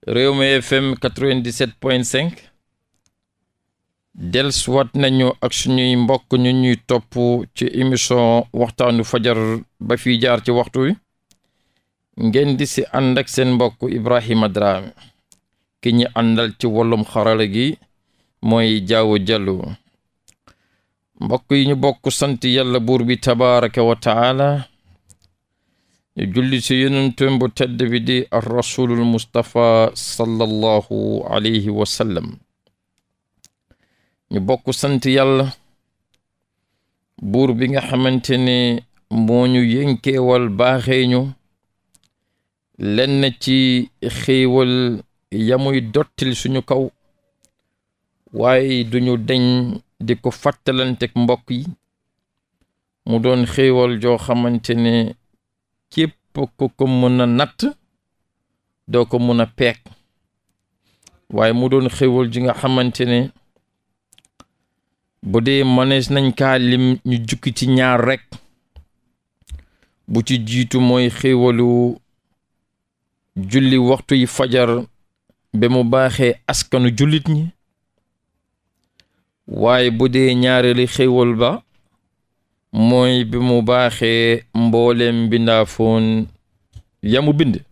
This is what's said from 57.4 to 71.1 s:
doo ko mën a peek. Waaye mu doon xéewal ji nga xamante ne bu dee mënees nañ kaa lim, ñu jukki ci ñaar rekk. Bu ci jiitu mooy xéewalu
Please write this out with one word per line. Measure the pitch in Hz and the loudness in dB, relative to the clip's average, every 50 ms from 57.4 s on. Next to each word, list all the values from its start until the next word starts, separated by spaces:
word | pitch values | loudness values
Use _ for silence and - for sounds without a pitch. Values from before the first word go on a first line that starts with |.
| 147 - - - - 285 294 _ _ _ _ _ _ _ _ _ _ _ _ _ _ _ _ _ _ _ _ _ _ | 0 -2 -4 -6 -6 -6 -6 _ _ _ _ _ _ _ _ _ _ _ _ _ _ _ _ _ _ _ _ _ _
doo | - 113 120 120 | -2 0 0 0
ko | - - 123 | 0 0 -2
mën | 120 120 120 117 | 0 0 2 0
a | 113 | 0
peek. | 113 _ - 131 120 113 - _ - - _ _ _ _ _ _ _ _ _ _ _ _ _ _ _ _ _ _ _ _ _ _ - _ _ _ _ | -2 _ -2 -2 -2 -2 -4 _ -20 -20 _ _ _ _ _ _ _ _ _ _ _ _ _ _ _ _ _ _ _ _ _ _ -20 _ _ _ _
Waaye | - 107 110 113 117 | -2 0 0 2 2
mu | 120 127 131 | 2 0 2
doon | 135 135 131 123 | 2 2 0 0
xéewal | - - 139 131 120 127 127 117 | -2 0 0 2 2 2 0 -2
ji | 113 123 | -2 -2
nga | 123 123 117 | -2 -2 -2
xamante | - - 131 131 127 127 123 113 - 123 | -2 -2 -2 0 0 0 -2 -2 -2 -2
ne | 123 120 120 127 - - _ _ _ _ _ _ _ _ _ _ _ _ _ _ _ _ _ _ _ _ _ - _ _ _ _ _ _ _ _ _ _ _ _ _ _ _ - | 0 0 0 -2 -4 -8 _ _ _ _ _ _ _ _ _ _ _ _ _ _ _ _ _ _ _ _ _ -20 _ _ _ _ _ _ _ _ _ _ _ _ _ _ _ -8
bu | 98 95 117 | -2 -2 0
dee | 117 131 139 139 139 | 2 2 2 2 2
mënees | 131 127 127 127 135 139 131 123 - | 4 4 2 4 2 2 0 0 0
nañ | 139 139 135 131 120 | -2 0 0 0 0
kaa | - 135 135 131 | 0 0 2 2
lim, | 127 123 123 123 127 127 127 127 - _ | 2 2 2 2 2 2 2 0 0 _
ñu | 127 123 120 113 | -4 -4 -2 -2
jukki | 110 135 123 - - 113 | -4 -6 -4 -4 -6 -4
ci | - 127 | -2 0
ñaar | 127 131 131 127 127 127 120 117 | 2 2 2 2 2 2 2 2
rekk. | 120 135 127 - _ - - _ _ _ _ _ _ _ - - _ _ _ _ _ _ _ _ _ _ _ _ _ - - - _ _ _ _ _ _ _ _ | 0 0 -2 -6 _ -20 -20 _ _ _ _ _ _ _ -20 -20 _ _ _ _ _ _ _ _ _ _ _ _ _ -20 -20 -20 _ _ _ _ _ _ _ _
Bu | - 110 117 113 | -4 -2 -2 0
ci | - 131 120 113 | 0 -2 -4 -2
jiitu | 107 117 123 127 120 - 131 | -4 -2 -2 -2 0 0 2
mooy | 127 123 123 127 123 | 2 4 2 2 2
xéewalu | 120 | 0